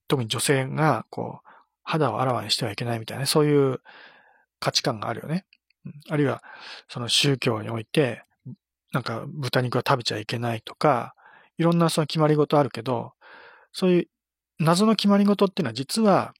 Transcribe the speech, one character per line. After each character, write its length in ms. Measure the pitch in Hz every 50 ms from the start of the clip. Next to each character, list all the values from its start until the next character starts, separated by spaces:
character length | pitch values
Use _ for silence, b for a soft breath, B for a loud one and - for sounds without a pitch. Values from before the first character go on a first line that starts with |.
| _ -
特 140 | - 135
に 80 | 120 110
女 100 | - 123
性 260 | - - 147 135 131 135
が 380 | 135 135 156 156 127 110 - -
こ 300 | - - 117 117 - - b
う、 60 | b b b b b b _ _
肌 280 | - - 160 151 127
を 100 | 107 110
あ 40 | 127
ら 80 | 131 123
わ 100 | 113 107
に 80 | 107
し 60 | - -
て 80 | 135
は 60 | 113
い 40 | 104
け 100 | - 120
な 100 | 120 117
い 40 | 113
み 60 | 113
た 100 | 120 107
い 20 | 110
な 60 | 139
ね、 20 |
そ 160 | 135 - 160
う 40 | 151
い 280 | 151 147 143 139 135 127
う 80 | - B B B B B B B B B B B B B B _ _
価 120 | - -
値 120 | - - -
観 160 | 151 123 107
が 100 | 104 113
あ 40 | 117
る 80 | 110
よ 60 | - -
ね。 180 | 151 185 - _ _ _ _ _ _ _ -
う 40 | -
ん。 40 | 175 147 - -
あ 80 | 170 147
る 60 | 147
い 20 | 131
は、 140 | 120 117 B B B B B B B B B -
そ 120 | - 127
の 100 | 120 117
宗 280 | - - - 143 139 127
教 240 | - 135 113 107
に 80 | 107 110
お 100 | 113 113
い 60 | 110
て、 380 | - - 160 147 120 113 - - _ _ _ _ 127 120 - _ _ _ _ _ _
な 100 | - 143
ん 20 | 120
か 220 | - 117 113 - 139
豚 340 | - 151 139 123 - 131
肉 140 | 127 123 -
は 80 | 127 120 -
食 100 | 143 127
べ 60 | 113
ち 100 | - 117
ゃ 60 | 110
い 60 | 107
け 140 | - - 120
な 160 | 120 120 117
い 60 | 110
と 140 | - - -
か、 380 | - - 156 135 117 123 - - b b b b b b b _ -
い 60 | 160
ろ 100 | 170 170
ん 40 | 170
な 120 | 170 165
そ 120 | - -
の 60 | 156 -
決 120 | - 160
ま 80 | 156 151
り 80 | 151
事 220 | 147 147 147 - 151
あ 60 | 147
る 60 | 120
け 120 | - -
ど、 320 | 110 127 127 117 117 123 - B B B B B B B B B B B
そ 160 | - - - 185
う 40 |
い 80 | 180 175
う 60 | - - _ _ _ _ _ _ _ _ _ -
謎 260 | 160 156 170 175 208
の 100 | 220 196
決 120 | - - 202
ま 100 | 202 101
り 80 | 143
事 200 | 202 202 190 208
っ 40 | 190
て 120 | - -
い 20 | 175
う 20 |
の 40 | 120
は 40 | 113
実 280 | 117 135 - - 220
は、 320 | 226 208 185 143 110 - - _